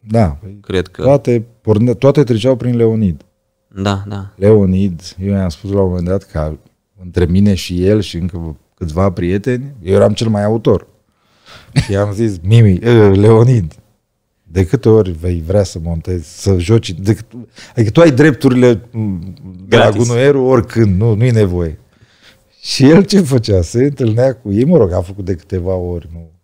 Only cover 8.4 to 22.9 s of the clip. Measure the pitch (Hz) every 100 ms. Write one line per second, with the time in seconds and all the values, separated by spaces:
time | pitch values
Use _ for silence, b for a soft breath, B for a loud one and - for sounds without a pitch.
8.4 | 82 73 _ _ 87 78 98 87 87 98
9.4 | 98 123 139 139 87 101 104 104 113 104
10.4 | 104 113 120 95 - _ _ _ b b
11.4 | b b b - - 98 104 98 113 95
12.4 | 87 113 110 90 113 120 104 98 104 113
13.4 | 120 123 82 - _ _ _ _ _ _
14.4 | _ 87 92 - 113 110 95 82 87 90
15.4 | 80 98 95 92 82 82 78 90 78 -
16.4 | - 95 85 113 - 85 95 107 - 123
17.4 | 117 B B - 110 135 170 127 151 127
18.4 | 135 123 123 120 - 113 107 92 92 -
19.4 | - 90 95 117 113 104 120 120 135 139
20.4 | 127 127 104 117 110 92 113 104 123 113
21.4 | 104 87 85 76 _ b b b b b
22.4 | _ _ - - 131